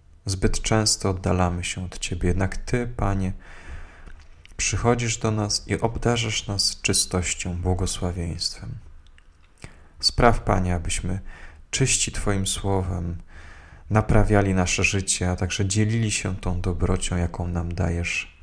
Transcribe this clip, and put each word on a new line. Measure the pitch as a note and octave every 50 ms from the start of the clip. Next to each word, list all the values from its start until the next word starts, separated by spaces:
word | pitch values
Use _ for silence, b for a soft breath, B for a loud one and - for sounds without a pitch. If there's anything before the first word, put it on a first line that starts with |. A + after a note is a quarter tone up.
| - - - - -
Zbyt | G#2 F#2+ F#2+ G#2+ G#2+ - -
często | - - A2+ A2 G#2+ G#2 - - - G2
oddalamy | F#2 F2+ - F2+ F#2 F2+ F2+ F2 F2 F2 F2
się | - - F#2 F#2
od | F2 - -
Ciebie, | - - F#2+ E2+ - F2+
jednak | E2+ F#2 F#2+ F#2 - -
Ty, | - - B2 B2 A#2+ A#2+
Panie, | A#2+ - G#2 G2 G2 G2 F#2+ F#2+ F#2+ B B B B B B B B B B B B B B B B B B - - - - - - -
przychodzisz | - - - F#2 - A#2 B2 A#2+ A#2 A2+ - -
do | - A2
nas | G#2+ G#2+ G#2 G2+ - - - -
i | G#2 -
obdarzasz | - A2 A#2 - - A#2 A#2+ A#2 A2+ A2+ G#2+ - - -
nas | G2+ G2 - - - -
czystością, | - - F#2+ - - - - F#2 F2 - - - - F2+ F2 F2
błogosławieństwem. | F2+ F#2 F2+ F2 F#2 F2+ - - F#2 F2+ F2 F2+ E2 E2+ E2+ E2+ - - - - - D#2+ - - - - - - - - - - - - - - - - _ B B B B B B B B B
Spraw, | - - - - B2 A#2 A2 -
Panie, | - A#2 G#2 F#2+ F#2 F2+ F2
abyśmy | E2+ D#2+ F#2 - - - F#2 F#2 F#2+ B B B B B B B B - -
czyści | - - C3+ B2+ - - - -
Twoim | - - - G#2 G2+ G2 F#2+ -
słowem | - - - G2 G2 F#2+ F#2 F#2 F#2 F2 F2 F2 E2+ E2 B B B B B B B B B B B B B -
naprawiali | G#2 G#2+ A2 - - G#2+ G2+ G2+ G#2+ G2+ G2+ F#2+ F#2+
nasze | F#2 F2+ F2 - - F#2+
życie, | - - G2 F#2+ - - - F#2 F2+
a | F2+
także | - G2+ F2 - - G#2
dzielili | F#2+ F#2+ G#2+ G#2+ G#2+ A2+ A#2 A2+ G#2
się | G2+ - - G2 F#2+
tą | - - F#2 F2 F2+
dobrocią, | - F#2+ E2+ D#2+ F2+ F#2 F#2+ F#2 - - F#2 F2+
jaką | F2 E2 - - F2 F2
nam | F2 F2 E2+ E2+ F2
dajesz, | F2+ F2+ F2 F2 E2+ E2+ - - - - - - -